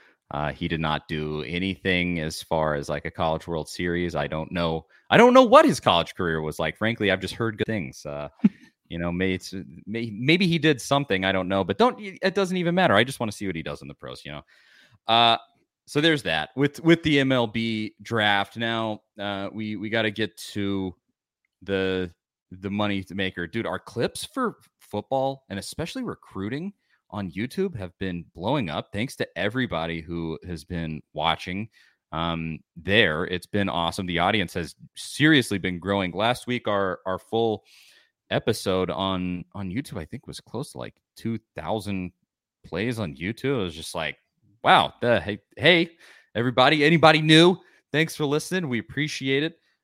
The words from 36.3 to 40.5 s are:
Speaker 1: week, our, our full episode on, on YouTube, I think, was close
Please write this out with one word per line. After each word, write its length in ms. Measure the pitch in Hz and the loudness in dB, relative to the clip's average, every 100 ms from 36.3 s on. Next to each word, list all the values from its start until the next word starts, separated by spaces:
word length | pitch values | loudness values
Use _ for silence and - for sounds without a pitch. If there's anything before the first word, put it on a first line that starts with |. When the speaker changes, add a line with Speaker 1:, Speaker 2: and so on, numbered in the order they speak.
| 123 - | 0 -4
Speaker 1:
week, 200 | 123 110 | -4 -2
our, 340 | 101 98 90 - | 0 0 -4 -4
our 140 | 92 | -6
full 440 | - 113 117 107 - - - - _ _ _ | -2 0 0 -2 -8 -20 -20 -20 _ _ _
episode 600 | 113 - 107 - 92 90 | -4 -2 -2 0 0 0
on, 520 | 73 95 95 90 90 - | -2 -2 -2 -4 -6 -10
on 180 | 101 95 | -10 -8
YouTube, 280 | 95 147 113 | -8 -8 -10
I 60 | 78 | -12
think, 220 | 127 - | -14 -14
was 120 | - | -18
close 320 | - | -12